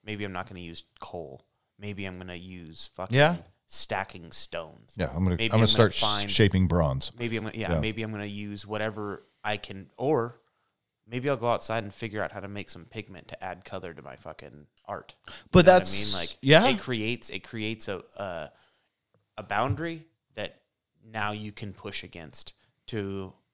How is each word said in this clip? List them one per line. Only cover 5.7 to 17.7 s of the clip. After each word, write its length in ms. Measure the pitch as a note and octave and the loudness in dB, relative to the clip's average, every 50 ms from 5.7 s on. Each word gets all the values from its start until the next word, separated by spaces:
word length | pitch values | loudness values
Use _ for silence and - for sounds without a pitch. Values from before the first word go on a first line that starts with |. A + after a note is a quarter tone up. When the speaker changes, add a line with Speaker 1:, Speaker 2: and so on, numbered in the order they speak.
| - B2 A2+ G2+ - | 8 6 6 6 6
Speaker 3:
sh-, 80 | - | 4
Speaker 1:
find 300 | - G#2+ G#2 G#2 G2+ G2+ | 2 4 4 2 0 2
Speaker 3:
shaping 380 | - - A2+ G2 F2 F#2+ F#2 E2 | 6 6 6 6 8 6 4 6
bronze. 440 | E2 F2 E2 D2 C2 C2 - - - - | 4 4 4 2 0 -2 -4 -6 -8 -6
Speaker 1:
Maybe 180 | A#2+ A#2 A2+ | -6 -4 -4
I'm 80 | A2 G#2+ | -4 -6
gonna, 100 | A2 - A2+ | -6 -6 -6
yeah, 140 | G#2+ F#2 F2 | -2 -2 0
Speaker 3:
Yeah. 80 | - | 0
Speaker 1:
maybe 220 | - A2 G#2+ G#2 A2+ | 0 -2 -2 -4 -6
I'm 100 | G#2+ A2 | -6 -6
gonna 120 | G#2 G#2 | -8 -8
use 420 | G#2 G2+ G2+ G#2 G#2 G#2 G2+ F#2+ | -8 -8 -8 -8 -8 -8 -8 -8
whatever 600 | G2+ G#2+ G#2+ G#2+ A2 G#2 G#2+ G#2 G#2 G2 - - _ _ _ _ | -6 -4 -4 -4 -4 -4 -6 -8 -8 -8 -10 -12 _ _ _ _
I 140 | G#2+ G#2+ G#2 | -4 -4 -4
can, 320 | - - G2+ G2 G2 - _ - | -4 -12 -14 -14 -14 -16 _ -4
or 420 | B2 C#3 D#3 C3 A#2 A#2+ A#2+ - _ _ _ _ _ _ _ _ _ _ _ _ _ | 0 2 2 2 2 -2 -6 -14 _ _ _ _ _ _ _ _ _ _ _ _ _
maybe 220 | G#2 A#2 B2+ B2 C#3+ | -8 -8 -4 -2 -2
I'll 80 | C#3 | -2
go 120 | A#2+ A2 A#2+ | 0 2 2
outside 340 | A#2 G2 - - A2 A#2 G#2+ | 0 0 0 -2 -4 -4 -4
and 80 | G#2 F#2+ | -6 -10
figure 300 | - - A2+ G2 G#2+ G2 | -8 -10 -8 -4 -4 -4
out 100 | D#2 - | -4 -6
how 80 | G#2 | -8
to 80 | F#2 G2 | -12 -10
make 220 | G2+ G2+ F#2 - | -10 -10 -10 -10
some 160 | - F2 E2 | -12 -16 -16
pigment 420 | - - A2+ G2+ - F#2+ E2+ - - | -14 -12 -12 -12 -12 -14 -18 -16 -16
to 160 | - - - | -16 -12 -10
add 200 | F#2 F2+ F2 F#2+ | -10 -10 -10 -12
color 260 | - - F#2 F2+ F2 E2+ | -12 -12 -10 -10 -10 -14
to 80 | D2+ | -14
my 160 | B1+ C#2 B1+ | -16 -18 -18
fucking 520 | - - - D#2+ - D#2 D2 - D2 D2+ _ _ _ _ | -16 -16 -16 -16 -14 -16 -18 -18 -20 -20 _ _ _ _
art." 300 | - G2+ F2+ - - - _ _ | -10 -10 -10 -10 -16 -20 _ _
You 60 | - - - - _ | -18 -18 -18 -18 _
Speaker 2:
But 160 | - F3+ E3+ | 6 10 10
Speaker 1:
know 60 | F3+ F#3 | 12 10
what 40 | |
I 20 | F#3 | 10
Speaker 2:
that's, 320 | F#3 - - - - - - | 8 6 6 6 6 6 4
Speaker 1:
mean? 80 | - | 2
Like, 180 | E2+ - - - | 2 -2 -4 -2
Speaker 2:
yeah. 260 | - C3+ D3 D#3+ G#3+ C4 | 4 8 8 8 8 8
Speaker 1:
it 100 | C4 G3 | 2 2
creates, 500 | - - B2+ A2+ G#2+ A2 B2 A#2+ - - | -2 -4 -2 -2 0 -2 -2 -4 -6 -8
it 120 | - - - | -8 -8 -10
creates 440 | - - A2+ G#2+ G#2+ | -8 -8 -4 -4 -4